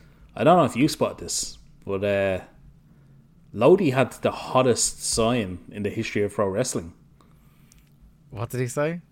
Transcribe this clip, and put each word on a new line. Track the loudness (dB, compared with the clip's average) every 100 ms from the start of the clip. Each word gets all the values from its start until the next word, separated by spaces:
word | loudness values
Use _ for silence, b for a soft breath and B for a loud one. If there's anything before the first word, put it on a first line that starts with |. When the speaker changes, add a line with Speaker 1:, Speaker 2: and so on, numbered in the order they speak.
| b b b 0
Speaker 1:
I | 4
don't | 6
know |
if | 4 2
you | 0
spot | 2 -4 -4
this, | -8 -8 -8 -12 -20 -20 -6
but, | -2
uh, | 0 0 0 -2 -8 -20 -20 -20 _ b b b b _ -16
Lodi | 2 6 6 4
had | 2 -2 0
the | -4
hottest | -4 -2 2 4 2 0 -4
sign | -6 0 0 0 -2 -8 -14
in | -6
the | -6
history | -4 -4 -2
of | -2
pro | -2 -2
wrestling. | 0 -2 -4 -8 -16 -20 _ b b b b b b b _ -20 _ _
Speaker 2:
What | -10 -8
did | -4
he | -4
say? | -2 -4 -4 -12